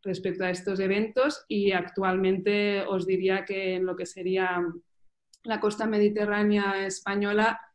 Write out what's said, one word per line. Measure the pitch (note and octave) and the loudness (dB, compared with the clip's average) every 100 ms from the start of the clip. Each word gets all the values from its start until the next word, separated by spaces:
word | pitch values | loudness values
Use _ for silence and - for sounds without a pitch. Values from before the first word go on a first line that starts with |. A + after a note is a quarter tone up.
respecto | G3+ F#3 F#3+ F3 | -6 -4 -4 -2
a | F#3 | -2
estos | F3+ G3+ F#3+ | -2 -4 -2
eventos, | F#3+ G3+ A3 B3+ C#4 D4 _ | 0 0 0 2 0 0 _
y | G#3+ G3+ | 0 2
actualmente | F#3 F3+ - F#3+ F#3 F#3+ F#3+ F#3 G#3 G#3 G3+ | 2 -2 -2 0 2 2 2 2 2 2 0
os | - F#3+ F3+ | -2 -2 0
diría | F#3 F#3 F#3+ F#3+ | 0 2 0 -2
que | G3 F#3+ F#3 | -4 -2 -2
en | F#3 | -2
lo | F3+ | -4
que | |
sería | F3+ - F3+ F#3+ F#3 F3 F3 E3+ _ _ - _ _ _ | -8 -8 -2 0 2 0 -2 -6 _ _ -20 _ _ _
la | A#3 A3 | -6 0
costa | G#3+ G#3 A3 | 0 0 0
mediterránea | G#3+ G#3 G#3 G#3 G#3 G#3 G#3 G3+ G3 | 4 4 2 0 2 2 2 2 -2
española | G3 F#3+ - G3+ G3+ G#3 A3 A#3 - | -4 -6 -4 -2 0 2 2 0 -12